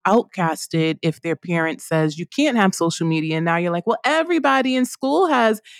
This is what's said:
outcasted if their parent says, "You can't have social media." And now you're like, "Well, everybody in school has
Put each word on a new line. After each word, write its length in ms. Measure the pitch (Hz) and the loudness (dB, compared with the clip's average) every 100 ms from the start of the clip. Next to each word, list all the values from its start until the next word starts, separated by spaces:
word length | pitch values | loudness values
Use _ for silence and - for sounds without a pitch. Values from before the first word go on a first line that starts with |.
| 190 | 2
outcasted 920 | 220 - - 165 156 - 165 160 156 | 2 2 -2 -2 -2 -4 -2 0 0
if 180 | 160 - | -4 -4
their 160 | 170 156 | -4 -6
parent 440 | 175 170 160 151 | -2 -2 -2 -4
says, 380 | - 160 156 151 | -2 0 0 -2
"You 80 | 175 | -8
can't 300 | - 294 240 | -2 0 4
have 180 | 190 | 2
social 320 | - 170 - 165 | 2 -2 0 -2
media." 300 | 160 156 160 | 0 -2 -2
And 80 | |
now 120 | 170 170 | 0 0
you're 160 | 175 | -2
like, 140 | 170 196 | -2 -2
"Well, 140 | 233 | -2
everybody 720 | 254 311 330 330 277 269 262 | 0 0 0 0 2 2 2
in 100 | 254 | 0
school 440 | 254 - 262 302 359 | -2 -4 -2 2 2
has 320 | 262 226 214 - | 2 2 0 -6